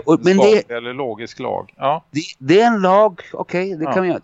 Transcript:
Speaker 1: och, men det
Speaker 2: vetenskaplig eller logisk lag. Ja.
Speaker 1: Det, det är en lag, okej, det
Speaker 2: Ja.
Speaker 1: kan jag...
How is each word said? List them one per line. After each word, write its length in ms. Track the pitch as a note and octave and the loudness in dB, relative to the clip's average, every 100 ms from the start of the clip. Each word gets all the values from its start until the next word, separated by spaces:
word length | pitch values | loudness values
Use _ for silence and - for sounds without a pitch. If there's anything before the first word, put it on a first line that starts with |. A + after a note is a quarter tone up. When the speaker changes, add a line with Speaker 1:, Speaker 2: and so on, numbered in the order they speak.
| - | 2
Speaker 1:
och, 120 | D#3+ | 2
men 120 | E3+ F#3+ | 2 4
det 60 | |
Speaker 2:
vetenskaplig 320 | G3+ G#3+ - A#2 | 4 4 0 -8
eller 180 | A#2+ | -8
logisk 440 | B2+ C3 G#2+ A#2 - | -8 -8 -8 -12 -10
lag. 340 | A#2+ F#2+ F#2 - | -8 -8 -10 -6
Ja. 280 | C3+ D#3+ _ | -4 -4 _
Speaker 1:
Det, 100 | C#3+ - - | -10 -10 -6
det 220 | C3+ F#3+ | 2 4
är 60 | A#3+ | 4
en 160 | A3 | 2
lag, 380 | F#3 G3 G#3+ F3 - | 2 4 2 0 -16
okej, 440 | - - F3 F#3+ D#3+ | -12 -6 -6 -6 -6
det 80 | |
Speaker 2:
Ja. 80 | D3+ | -4
Speaker 1:
kan 160 | F#3 F3+ | -2 -2
jag... 120 | C3 | -4